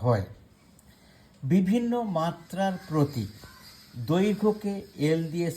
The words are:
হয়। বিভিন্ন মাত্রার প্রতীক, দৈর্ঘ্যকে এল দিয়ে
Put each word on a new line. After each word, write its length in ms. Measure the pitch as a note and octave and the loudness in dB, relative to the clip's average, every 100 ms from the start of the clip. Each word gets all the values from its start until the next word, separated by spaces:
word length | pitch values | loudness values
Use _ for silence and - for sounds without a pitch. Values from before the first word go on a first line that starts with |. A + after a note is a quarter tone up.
হয়। 220 | A#2 A2 F#2 - - _ _ - - - - - - - | 2 2 0 -10 -20 _ _ -20 -20 -20 -20 -20 -20 -12
বিভিন্ন 500 | C3+ F3+ F#3 A#3 A#3+ A#3+ A3 D#3+ | 0 2 4 2 0 -2 -2 -2
মাত্রার 560 | E3 E3 - F3+ G3 F#3 - | -2 -4 -8 -2 -2 -2 -2
প্রতীক, 440 | D3+ C#3+ B2 G2 - - - - - - - A#2 | 0 0 0 -6 -8 -20 -20 -20 -20 -18 -10 0
দৈর্ঘ্যকে 640 | E3 G3+ G3+ G#3+ G#3 G3+ G3 - - D3 | 2 2 2 2 0 -2 -8 -10 -2 0
এল 120 | E3 E3 | 2 0
দিয়ে 160 | E3+ E3+ | -2 -2